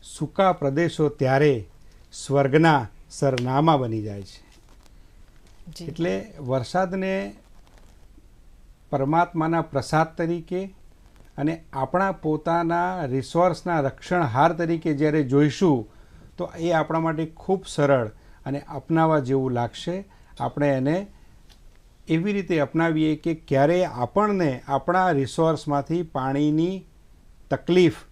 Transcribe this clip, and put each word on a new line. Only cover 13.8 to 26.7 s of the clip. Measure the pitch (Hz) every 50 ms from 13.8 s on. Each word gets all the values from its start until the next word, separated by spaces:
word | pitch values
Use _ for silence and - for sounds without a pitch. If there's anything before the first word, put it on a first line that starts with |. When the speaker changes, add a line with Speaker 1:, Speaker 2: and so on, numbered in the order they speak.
| 139 135 131 - - - 180 180 170 131 110 131 147 170 170
Speaker 1:
તરીકે | 160 170 160 170 165 - 170 151
જ્યારે | 135 151 151 147 156 147
જોઈશું, | 127 127 139 147 151 135 - 196 180 143 123 107 - - - - - - - - - - -
તો | 175 170 - 170
એ | 165 170
આપણા | 170 160 156 156 160 165
માટે | 160 165 160 151 160
ખૂબ | 156 160 - - - 190 196 190
સરળ | - - - 147 143 143 131 117 107 - - - - - - -
અને | 135 135 143
અપનાવવા | - - - 139 - - 160 160 165 165 160 151
જેવું | 135 123 135 135 131 131
લાગશે. | 123 120 120 113 - - - - 175 190 202 - - - - - - -
આપણે | 123 127 - - 147 143
એને | 139 131 131 139 156 185 202 208 - - - - - - - - - - - - - - _ - - _ - -
એવી | 165 160 170 208 208
રીતે | 202 190 160 180 160
અપનાવીએ | 143 131 - 160 165 165 160 156 156 156 156
કે | 151 - 170 165
ક્યારેય | 156 - - 147 135 139 147 170 180 180
આપણને | 160 123 117 123 120 - 196 208 214 202 190 175 151 127 123 - -
આપણા | 139 139 - - 175 185 185 185
રિસોર્સમાંથી | 170 139 135 127 - - 165 160 160 139 - 151 147 143 139 - 160 175 180
પાણીની | 160 - 139 127 135 135 139 147 151 151 156 165 175